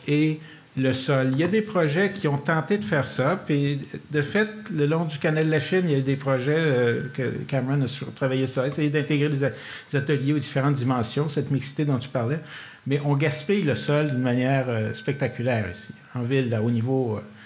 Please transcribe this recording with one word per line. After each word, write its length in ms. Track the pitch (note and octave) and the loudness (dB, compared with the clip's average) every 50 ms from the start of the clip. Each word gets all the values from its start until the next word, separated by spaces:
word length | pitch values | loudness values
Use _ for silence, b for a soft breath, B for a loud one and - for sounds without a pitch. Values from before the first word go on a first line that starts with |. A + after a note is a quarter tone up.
| - D3+ | -4 0
et 320 | D3 D3 D#3 D#3 D#3 D#3 B B B B B B B | 2 2 4 2 0 -2 B B B B B B B
le 180 | C#3 C3 C3 B2 | 0 2 2 2
sol. 360 | B2+ - - C#3+ C3 C3 C3 | 0 0 2 2 4 4 2
Il 80 | C3 C#3 | 2 2
y 40 | E3 | 2
a 40 | E3+ | 2
des 160 | G#3 A3 G#3 | 2 2 0
projets 480 | - - F3+ D#3+ D3 C#3+ F3+ G3+ F#3+ | 0 0 2 2 2 2 2 2 0
qui 160 | G3 - - D3 | 0 -2 -2 0
ont 100 | C#3+ C#3+ | 0 0
tenté 400 | - - E3 D#3+ D3+ - G#3 G3+ | 0 0 0 0 0 0 0 0
de 80 | G#3 | 0
faire 220 | - E3 C#3+ B2+ - | 0 0 0 0 0
ça, 340 | - - B2+ D3 F#3 F#3 - - | 0 0 0 2 0 0 0 0
puis 320 | D3+ C#3+ C#3+ C#3+ D3 C#3 A#2+ - - C#3+ - - | 0 2 2 0 0 -2 -6 -8 -12 -14 -10 -4
de 100 | C#3+ D3+ | -2 -2
fait, 260 | C#3+ - - G#3 A3 G#3+ - - - - | 0 0 0 0 0 0 -2 -8 -10 -6
le 140 | F3 D3+ D3 | -2 0 2
long 200 | D3 D#3+ E3 F3 | 2 2 0 0
du 120 | D#3 D3 - | -2 -4 -2
canal 280 | - E3 D#3 D#3 D#3+ D#3+ | 0 0 2 2 2 2
de 40 | |
la 80 | D#3 D3+ | 2 2
Chine, 220 | D3 - F#3 F#3 F3+ | 2 2 2 2 2
il 60 | E3 | 4
y 40 | C#3+ | 2
a 60 | C3+ | 2
des 140 | C3 C3+ C3+ | 2 2 0
projets, 380 | C#3 - C#3 C3+ B2+ B2 D3 D3+ | 0 0 0 0 0 2 2 2
euh, 460 | D#3+ E3 D#3 C3 B2 B2 A#2 A2+ - - - - | 2 2 2 2 4 4 2 2 0 -2 -4 -4
que 80 | - B2+ A#2 - - - - | -4 -2 -2 -2 -4 -4 -4
Cameron 340 | C#3 C3 B2 C3 C#3 D3 | -2 -2 0 0 0 0
a 60 | C3+ A#2 | 0 0
sur-, 260 | - - C3+ - - | -2 -6 -10 -10 -6
travaillé 320 | - C#3+ C3 C3 C3 C3+ | -2 -2 0 0 0 0
ça, 220 | C3 - C#3 B2+ C#3+ | 0 0 -2 -2 -2
essayer 220 | C#3+ E3+ D3+ D3 | 0 0 0 0
d'intégrer 400 | C#3+ D3+ C3+ - D#3 C#3+ C#3+ D3+ | 0 0 0 0 2 2 2 2
des 140 | D3 C3+ C#3 | 2 0 0
a-, 60 | C3 - B B B B B B B | 0 -2 B B B B B B B
des 60 | - C#3 | -2 -2
ateliers 360 | C3+ D#3+ D3 B2+ C3 C#3 D3+ | 0 0 0 0 2 2 0
aux 60 | D3 | 0
différentes 360 | - - - C#3+ C3 C#3+ C#3+ | 0 -2 -2 0 2 2 2
dimensions, 540 | B2 A#2+ C3 B2+ B2 A2 - - C#3 D3 D#3+ | 2 2 0 0 0 0 -2 -2 -2 -2 -2
cette 200 | - D3+ A#2+ - | -2 -2 -2 0
mixité 340 | C#3+ C3 - - - - D3+ | 0 -2 -2 -4 -4 -2 0
dont 140 | D3 C3+ A#2+ | 0 0 0
tu 120 | A2+ - | -2 -4
parlais, 300 | - C3 A#2 A#2 D3 D#3+ - B B B B B B B B | -4 -2 -2 -2 -2 -4 -6 B B B B B B B B
mais 160 | C3 C#3 C#3+ C#3+ | -2 -2 0 2
on 120 | D3 C#3+ | 2 2
gaspille 480 | C#3 D#3+ D3 - - - - G3+ G#3 E3+ | 2 2 0 -2 -2 -2 0 0 2 2
le 100 | C#3+ A#2+ | 2 0
sol 360 | G#2+ - - D3 D3 D3+ D3 | 0 0 2 2 2 2 2
d'une 100 | C3+ B2+ | 0 0
manière, 440 | B2+ B2+ A#2+ B2+ B2+ C3 C3+ C3+ B2 B2+ | 0 2 2 2 2 2 2 2 2 0
euh, 260 | A#2 A2 G#2+ G#2+ G#2 | 0 0 0 -2 -4
spectaculaire 720 | - - - C#3 C#3 C#3+ A2+ - - A#2 C3 A#2+ A2+ G2+ F2+ | -4 -4 -4 -2 -2 -2 -2 -2 -2 -2 0 0 0 0 -4
ici, 180 | F2+ - - - - - - - - | -6 -10 -12 -16 -18 -18 -16 -10 -8
en 80 | B2+ | -6
ville, 280 | A#2+ A#2 C#3 C3+ C3 A#2 | -2 0 2 2 2 2
là, 120 | A#2 A2+ | 0 0
au 80 | G#2+ A#2+ | 2 2
niveau, 460 | A#2+ A#2 A2+ B2+ C3 C3 C3 A2+ G#2+ G2+ | 2 2 0 2 0 0 0 0 -2 -4
euh, 40 | - - B B B | -6 -10 B B B